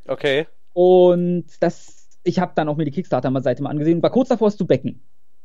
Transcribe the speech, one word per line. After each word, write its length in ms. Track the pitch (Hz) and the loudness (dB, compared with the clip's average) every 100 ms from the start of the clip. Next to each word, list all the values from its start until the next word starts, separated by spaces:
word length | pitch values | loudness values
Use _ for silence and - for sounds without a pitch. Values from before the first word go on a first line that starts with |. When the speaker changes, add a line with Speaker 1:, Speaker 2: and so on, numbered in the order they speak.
| - | -10
Speaker 1:
Okay. 400 | 135 147 139 160 - - | -4 0 0 -2 -10 -6
Speaker 2:
Und 720 | 180 180 185 180 175 175 175 - - | 2 6 8 6 6 0 -2 -6 -2
das, 480 | 170 - - - - - | -2 -2 -14 -18 -18 -8
ich 160 | 180 185 | -2 -2
hab 160 | 180 - | 0 -2
dann 120 | 156 | -2
auch 80 | 147 | -2
mir 80 | 151 | -4
die 60 | |
Kickstarter-Seite 720 | 165 - 127 135 131 127 123 | -4 -2 -2 0 0 0 -2
mal 60 | 135 | -4
angesehen, 320 | 147 156 170 | -2 0 2
war 80 | 156 | 2
kurz 180 | 233 262 | 2 2
davor, 180 | 240 214 | 2 0
es 100 | - | 0
zu 80 | 170 | 2
becken. 340 | 135 165 - - - - - | 0 0 -10 -16 -18 -18 -18